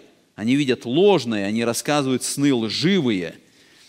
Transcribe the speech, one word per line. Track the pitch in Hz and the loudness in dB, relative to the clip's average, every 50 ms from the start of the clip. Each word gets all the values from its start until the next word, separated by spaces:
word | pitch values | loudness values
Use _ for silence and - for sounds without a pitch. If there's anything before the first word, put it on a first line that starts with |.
| - - _ _ _ _ _ | -16 -20 _ _ _ _ _
они | - 101 117 131 | -6 0 0 2
видят | 143 147 127 120 - - | 2 2 0 0 -2 -2
ложное, | 120 127 165 196 208 190 156 120 120 110 104 98 101 | -2 0 4 4 6 4 4 2 -2 -4 -2 -2 -2
они | 107 113 117 | -2 -2 -2
рассказывают | 117 110 - - - 147 147 135 131 127 120 - | -2 -2 -4 -2 -2 -2 0 0 0 -2 -2 -4
сны | - - 139 139 143 135 | -4 -4 -2 0 0 2
лживые». | 117 110 107 101 101 131 180 202 185 139 120 104 92 85 78 - - _ _ _ _ _ _ _ _ - | 0 -2 -4 -4 -2 0 0 2 2 2 0 0 -2 -4 -6 -10 -14 _ _ _ _ _ _ _ _ -20